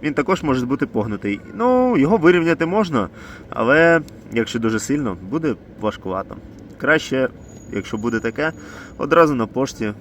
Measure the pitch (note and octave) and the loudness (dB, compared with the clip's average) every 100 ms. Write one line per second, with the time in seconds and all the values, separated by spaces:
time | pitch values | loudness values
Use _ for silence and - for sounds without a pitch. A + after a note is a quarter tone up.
0 | D3+ D3 C#3+ F#3 D#3 C3 B2 C#3 - A#2+ | -2 -2 0 -2 0 -2 0 -2 -2 -2
1 | A2 G#2 G#2 G2+ - - A#3+ B3+ B3+ A3 | -4 -4 -4 -6 -8 -2 2 4 4 4
2 | C#3 G#3+ D#3+ F3+ E3 E3 E3 G3 G3+ C#3 | 4 4 4 4 2 0 0 0 0 0
3 | F2+ - - - - - A2+ D3 E3 E3 | -2 -6 -20 -20 -14 -4 2 6 6 4
4 | D3+ - - A2 A2 A#2+ A2+ A2 - C#3+ | 0 -16 -8 -4 -2 0 0 -2 -2 -2
5 | C3 F2 F#2 C#3 D#3+ G#2+ - - G#2+ - | -2 -6 -6 -4 -4 -6 -10 -6 -6 -6
6 | F#2+ F#2 G2 - - - - - B2+ D#3 | -6 -6 -6 -12 -18 -20 -20 -6 0 2
7 | - C3 C3 - - - - G#2 - A2 | 2 -2 -2 -4 -20 -20 -10 -8 -6 -4
8 | A2+ A2+ A2+ A2+ D#3 D#3+ - - - - | -2 -2 -4 -4 -4 -4 -16 -18 -18 -8
9 | D3 D#3+ D#3+ C3+ A2 - C3+ - A2 G#2 | 2 6 6 4 -2 -2 -4 -2 -6 -6